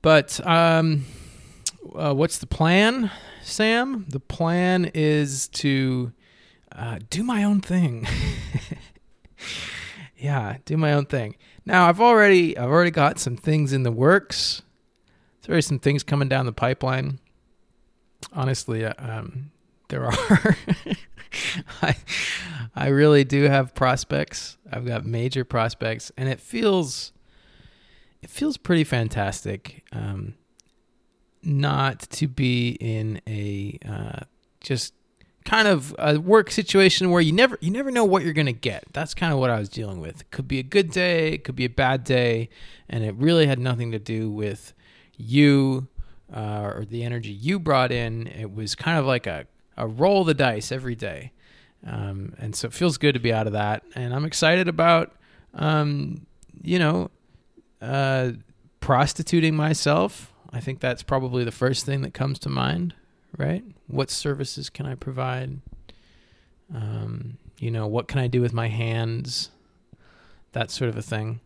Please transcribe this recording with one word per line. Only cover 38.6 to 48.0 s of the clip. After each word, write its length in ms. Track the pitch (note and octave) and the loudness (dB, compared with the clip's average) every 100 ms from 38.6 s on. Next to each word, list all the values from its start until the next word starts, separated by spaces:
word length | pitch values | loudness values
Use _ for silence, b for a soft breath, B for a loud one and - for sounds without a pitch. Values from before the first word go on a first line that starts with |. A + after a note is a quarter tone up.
| - G2+ - | -6 -6 -10
That's 200 | - D#3 | -8 -8
kinda 240 | - E3+ C#3+ | -2 0 2
what 140 | B2+ | 2
I 80 | A2+ | 0
was 100 | G2+ | -4
dealing 300 | - G#2+ F#2 | -8 -8 -8
with. 220 | D#2 - | -12 -14
It 100 | - | -14
could 160 | - C3 | -10 -6
be 100 | C3+ | -6
a 60 | |
good 260 | C3 G3+ F3 | 0 2 2
day, 440 | E3 F3+ E3+ D#3+ | 0 0 2 0
it 100 | D3+ | -4
could 120 | - C3 | -8 -4
be 100 | B2 | -4
a 40 | |
bad 340 | A#2+ C3 C3+ | 0 2 0
day, 460 | A#2+ B2+ A#2+ A2+ A2+ B B B B | 2 2 4 0 -4 B B B B
and 140 | A#2 | -4
it 100 | G#2+ G#2 | -4 0
really 300 | D3 E3+ D3+ | 2 4 4
had 140 | C3 | 2
nothing 320 | B2 A#2+ A#2 | -2 -2 -4
to 80 | A2+ | -6
do 320 | G#2+ A2 A2 | -6 -4 -4
with 420 | G#2+ G#2 G#2+ - _ b b b - | -4 -6 -6 -14 _ b b b -16
you, 720 | A2+ C3+ D3 C#3 C3+ C3 C3 - b b _ | 0 6 6 6 4 0 -6 -10 b b _
uh, 380 | G#2 G#2+ G#2 G#2 - | -10 -8 -6 -6 -8
or 100 | G#2 | -8
the 180 | A#2 | -6
energy 280 | A#2+ A#2+ G#2+ | -6 -6 -8
you 280 | G2+ B2+ G3 | -6 -2 -2
brought 320 | D#3 C3+ B2+ | 2 2 2
in. 340 | B2 | 0